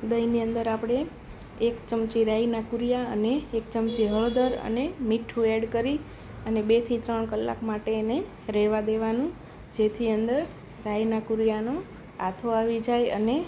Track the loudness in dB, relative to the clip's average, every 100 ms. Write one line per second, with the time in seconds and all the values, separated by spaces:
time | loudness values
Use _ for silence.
0 | 0 0 2 2 0 0 0 0 0 0
1 | 0 -8 -16 -16 -16 -2 0 0 -4 -2
2 | 0 2 4 4 2 0 -2 -2 0 0
3 | 0 0 2 2 0 -4 -2 -2 0 2
4 | 2 4 2 4 2 2 -2 -2 -2 -2
5 | 0 0 0 0 2 2 0 0 0 -2
6 | -4 -16 -16 -10 -2 0 4 4 4 -2
7 | 0 -2 -2 -2 -2 -2 -4 -4 -2 0
8 | 2 0 -2 -10 -2 2 4 4 2 0
9 | 2 0 0 -4 -16 -18 -16 2 2 2
10 | 0 2 2 0 0 -8 -16 -10 -4 0
11 | 2 0 0 2 2 2 -2 -4 -6 -14
12 | -18 -4 -4 -2 0 2 2 0 2 2
13 | 2 2 2 2